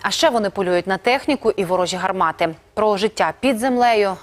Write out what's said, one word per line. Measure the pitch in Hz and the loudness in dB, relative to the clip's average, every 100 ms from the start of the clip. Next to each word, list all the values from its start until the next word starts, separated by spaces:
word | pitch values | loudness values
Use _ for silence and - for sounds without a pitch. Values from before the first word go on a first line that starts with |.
А | 196 | -4
ще | - 330 | 0 2
вони | 240 202 | 2 -2
полюють | 202 180 175 175 | -2 0 0 0
на | 190 | -2
техніку | 240 277 - 277 226 | 0 0 0 -2 0
і | 208 | 0
ворожі | 175 185 180 180 | 0 0 -2 -2
гармати. | 190 190 165 - 170 160 _ | -4 -2 -2 0 -4 -4 _
Про | - 214 202 | -2 0 0
життя | 214 - 165 - | 0 0 -2 0
під | 262 220 | -2 0
землею, | 262 247 240 220 196 185 | 0 2 2 4 0 -2